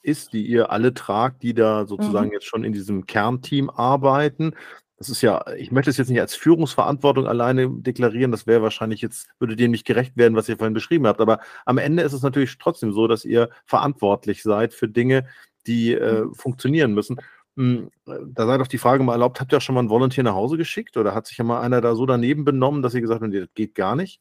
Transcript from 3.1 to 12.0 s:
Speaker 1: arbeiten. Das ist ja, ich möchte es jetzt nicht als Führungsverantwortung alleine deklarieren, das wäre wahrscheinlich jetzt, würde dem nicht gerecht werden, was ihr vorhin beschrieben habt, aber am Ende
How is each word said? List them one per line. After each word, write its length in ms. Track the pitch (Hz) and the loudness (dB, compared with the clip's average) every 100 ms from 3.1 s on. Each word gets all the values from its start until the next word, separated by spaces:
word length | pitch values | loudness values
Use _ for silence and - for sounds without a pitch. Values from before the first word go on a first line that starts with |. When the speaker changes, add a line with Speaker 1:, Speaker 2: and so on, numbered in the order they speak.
| 110 107 127 - 143 139 | -2 0 -2 -2 -2 -2
Speaker 1:
arbeiten. 840 | - 123 135 135 135 147 135 160 - - - _ _ | -2 0 2 2 2 0 -2 -6 -6 -20 -20 _ _
Das 100 | - | -10
ist 140 | 117 | 0
ja, 240 | 117 90 - - | 2 2 -4 -12
ich 160 | - | -2
möchte 180 | 127 139 | 0 2
es 60 | 131 | 0
jetzt 140 | 120 | 0
nicht 100 | 120 | 0
als 160 | 87 - | 0 0
Führungsverantwortung 920 | 156 170 151 - - 139 143 135 131 | 4 4 2 0 0 2 2 2 0
alleine 420 | 120 120 131 127 | 0 2 2 0
deklarieren, 640 | 120 120 123 120 113 127 | -2 -6 0 0 2 -2
das 140 | 110 - | -2 2
wäre 160 | 117 | 4
wahrscheinlich 400 | 107 - 110 107 | 2 -2 -6 -6
jetzt, 280 | 120 - - _ | -8 -10 -20 _
würde 160 | 117 110 | -6 0
dem 160 | 120 | 2
nicht 160 | 117 - | 2 0
gerecht 300 | 113 131 123 | 0 0 4
werden, 180 | 117 110 | 4 4
was 140 | 107 | -2
ihr 80 | 110 | -4
vorhin 160 | 110 | -2
beschrieben 340 | 110 - 170 120 | -2 -2 2 2
habt, 140 | 101 | 4
aber 180 | 110 110 - - - | 2 2 -2 -10 -2
am 120 | 127 | 0
Ende 260 | 135 170 | 0 0